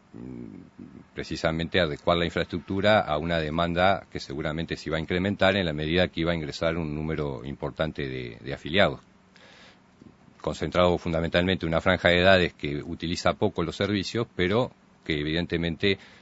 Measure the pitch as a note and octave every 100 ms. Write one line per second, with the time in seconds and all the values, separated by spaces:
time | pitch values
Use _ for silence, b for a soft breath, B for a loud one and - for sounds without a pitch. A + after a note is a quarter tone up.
0 | _ A1+ B1+ A#1+ A#1 F2+ - - - -
1 | - - C#2 D#2 E2 D#2+ E2 G2 E2 C#2+
2 | - E2+ E2+ E2+ E2 E2+ - G2 G2+ G#2+
3 | - D2+ E2 E2+ D#2 D#2+ E2+ E2+ F#2 F#2+
4 | - - - C#2 D#2 D#2 E2 D2+ - D#2+
5 | D#2+ F2+ G2 G2+ F#2+ G2 F2 D2 D#2 F2
6 | F2 - D#2+ E2+ D2 - E2 E2 D#2 D2
7 | D#2 D2+ D2 B1+ C2 B1+ D2 C2+ D#2 D2+
8 | C#2 B1+ B1 A1+ B1 C#2 - F#2 F2 -
9 | - _ _ B B B B B _ _
10 | - - - - - D2+ D#2+ F2+ F2+ E2+
11 | F2 E2 E2 F2 F#2 F2 E2 D#2+ F#2+ F2+
12 | F2+ F2 F#2 F#2 E2 - D2+ C#2+ - E2+
13 | E2 F2 F#2 - G#2 - E2 - G2+ G#2
14 | F2+ A2+ A#2+ - F2+ G#2+ B2+ - _ _
15 | - D2+ D2+ E2 F2 E2+ E2+ D#2 G2+ F#2+
16 | B B